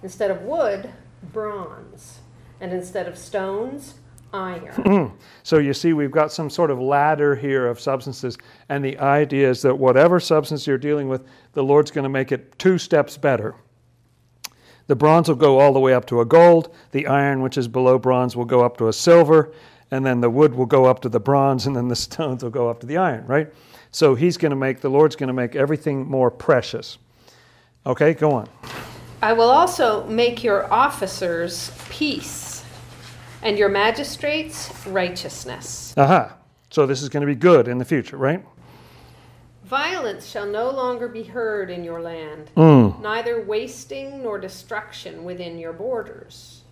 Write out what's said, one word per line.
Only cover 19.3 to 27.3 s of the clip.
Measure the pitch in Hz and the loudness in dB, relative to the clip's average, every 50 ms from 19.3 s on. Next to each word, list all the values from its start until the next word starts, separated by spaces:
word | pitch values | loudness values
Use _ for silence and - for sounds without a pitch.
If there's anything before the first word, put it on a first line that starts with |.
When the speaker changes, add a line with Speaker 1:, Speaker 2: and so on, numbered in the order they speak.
| 160 160 147 151 - - - - _ _ _ _ | 6 4 4 2 -6 -20 -20 -20 _ _ _ _
Speaker 2:
and | - 135 135 | -4 -2 0
then | 135 127 120 | 0 0 2
the | 120 120 | 2 2
wood | 117 135 151 151 123 | 4 4 4 4 4
will | 123 127 | 0 -2
go | 113 147 135 131 | 2 4 6 6
up | 127 127 127 | 6 4 2
to | - 123 | -2 -4
the | 110 117 | -4 -2
bronze, | 107 135 139 139 139 139 135 127 101 | 0 2 2 2 2 2 0 0 -2
and | 135 139 | -4 -4
then | 123 120 123 | -2 -4 -4
the | 120 | -4
<laughs> | - - | -6 -6
stones | - - - 165 143 127 120 | -10 -8 -6 -6 -6 -6 -6
will | 127 120 | -8 -8
go | 113 135 120 117 | -4 -4 -4 -4
up | 117 113 | -4 -6
to | - | -10
the | 120 147 | -6 -4
iron, | 175 185 175 131 110 117 | -2 -2 -2 -2 -6 -6
right? | 117 131 147 156 151 _ _ _ _ _ - - _ | -2 -2 -2 -2 -2 _ _ _ _ _ -20 -20 _
So | - - 160 147 131 | -2 2 2 4 4
he's | 120 156 180 165 - | 4 2 0 0 0
gonna | 165 156 143 | -2 -2 -2
make, | 135 135 135 131 - | -2 -4 -4 -4 -4
the | - 139 | -4 0
Lord's | 131 143 156 151 147 | 4 4 4 4 2
gonna | - 143 131 127 | -2 -6 -6 -4
make | 131 123 117 - | -4 -4 -4 -2
everything | 139 135 143 156 143 - 156 139 135 131 139 | -2 -2 -2 -2 -4 -4 -6 -6 -6 -6 -4
more | 135 131 127 120 | -2 0 0 0
precious. | - - - - 151 127 117 - - 110 - - - _ _ _ _ _ _ _ | 0 -2 0 2 2 2 2 -4 -10 -12 -12 -14 -20 _ _ _ _ _ _ _